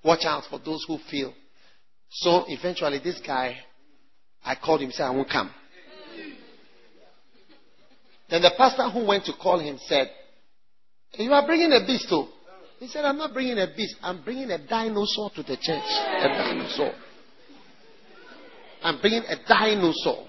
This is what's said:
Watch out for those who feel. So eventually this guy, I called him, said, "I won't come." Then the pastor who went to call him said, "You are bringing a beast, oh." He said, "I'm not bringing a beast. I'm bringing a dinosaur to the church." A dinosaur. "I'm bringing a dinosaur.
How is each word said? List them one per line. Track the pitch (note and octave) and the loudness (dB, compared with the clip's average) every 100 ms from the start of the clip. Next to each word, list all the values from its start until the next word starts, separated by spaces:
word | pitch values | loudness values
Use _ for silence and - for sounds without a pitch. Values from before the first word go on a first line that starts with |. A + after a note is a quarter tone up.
Watch | D#3+ E3 E3 | 4 4 2
out | D3 - | -2 -6
for | C#3 | -12
those | D#3 D#3 - | -8 -8 -6
who | D#3 - | -8 -6
feel. | D3 C3 - - - - - - - - | -6 -6 -8 -20 -20 -20 -20 -20 -20 -18
So | - F3+ F3 - | -2 4 4 2
eventually | C#3 F3+ F3 D#3 C#3+ | -6 -6 -2 -2 -2
this | D3 F3 - | -6 -8 -4
guy, | C3+ B2+ B2 - - - - - - - - | -2 -2 -6 -16 -20 -20 -20 -20 -20 -20 -16
I | - C3 | -8 -6
called | - D#3 | 0 0
him, | C#3 | 0
said, | - C#3+ | -4 -2
"I | |
won't | C3 C3+ | -2 0
come." | D3 F#2+ - - - - D#4 D4+ E4+ D#4 - - - - - - - - - - - - - - - - - - - - | -2 -2 -8 -20 -20 -20 -20 -18 -16 -16 -16 -20 -20 -20 -20 -20 -20 -20 -20 -20 -20 -20 -20 -20 -20 -20 -20 -20 -20 -2
Then | E3 | 4
the | F3 E3+ | 4 8
pastor | C4 B3+ B3 | 4 6 -2
who | G#3 G#3+ | 0 2
went | G3+ F#3+ | 0 0
to | |
call | - F#3+ F3 | -4 0 0
him | D3+ C3+ - | 0 -8 0
said, | D3 C3+ - - - - - - - - - - | 0 0 -4 -20 -20 -20 -20 -20 -20 -20 -20 -20
"You | - A3+ | -6 4
are | C#4+ C#4+ | 4 4
bringing | E4 E4+ | 4 6
a | C4 F#3+ | 4 4
beast, | B3+ - | -2 0
oh." | E3 C3 - - - - - | 0 0 -10 -20 -20 -20 -18
He | B3 | -12
said, | D4+ | -2
"I'm | D4 C#4+ | 0 0
not | D#4 | -4
bringing | A#3 B3+ A#3 | -4 -2 0
a | F#3 | -2
beast. | D3+ G#3+ - | -2 -8 -6
I'm | - F#3 | -10 -8
bringing | D3 B3+ C4 | -8 -8 -6
a | E3+ | -6
dinosaur | C#3+ A3+ A3+ G#3 G3+ - G#3 | -2 -2 0 -2 -2 -2 -6
to | - | -8
the | D3 C3 | -8 -6
church." | - D#3 - | -2 -4 -2
A | - - - C#3 | -2 -2 0 0
dinosaur. | C3+ C3 B2 B2+ - C#3 - - - - - - - - - - - - - - - - - - - | 0 -2 -4 -6 -4 -4 -4 -16 -20 -20 -20 -20 -20 -20 -20 -20 -20 -20 -20 -20 -20 -20 -20 -20 -6
"I'm | E3 C#3+ | -2 0
bringing | G#3 A3+ A3+ | 2 0 -2
a | - - | -8 4
dinosaur. | G#3 A3 G#3+ F3 D#3 - B2 | 4 6 4 2 2 -2 -2